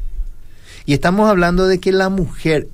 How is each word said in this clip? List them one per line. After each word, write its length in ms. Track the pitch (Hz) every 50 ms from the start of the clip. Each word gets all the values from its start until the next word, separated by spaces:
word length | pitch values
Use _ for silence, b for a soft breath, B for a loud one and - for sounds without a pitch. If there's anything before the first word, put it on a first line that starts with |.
| - - - - - - - - - B B B B B B B B
Y 80 | B 143
estamos 360 | 139 - 175 180 202 214 214
hablando 380 | 208 180 175 170 175 185 185 185
de 120 | 190 180
que 120 | - 190
la 180 | 190 190 190 190
mujer, 580 | 196 190 170 - - - - 160 156 143 - -